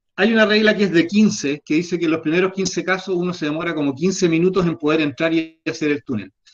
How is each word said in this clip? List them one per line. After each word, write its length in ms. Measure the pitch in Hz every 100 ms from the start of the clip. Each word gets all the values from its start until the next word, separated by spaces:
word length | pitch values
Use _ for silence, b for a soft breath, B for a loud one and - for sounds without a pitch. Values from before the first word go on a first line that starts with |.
| _ -
hay 160 | 208
una 140 | 220 214
regla 320 | 214 214 208
que 80 | 202
es 60 |
de 160 | 165 -
quince, 540 | 202 214 - 143 143 -
que 80 |
dice 260 | 151 175 175
que 60 | 165
en 60 |
los 100 | 156
primeros 320 | 156 165 185
quince 300 | 185 185 -
casos 320 | 180 185 196 180
uno 180 | 180
se 120 | 175 151
demora 280 | 151 170 156
como 180 | 143 123
quince 340 | 175 185 180
minutos 360 | 160 180 185 170
en 120 | 160
poder 240 | 147 160
entrar 320 | 147 135 165
y 260 | 165 160 _ -
hacer 260 | 160 151
el 120 | 143
túnel. 280 | - 113 95 _ _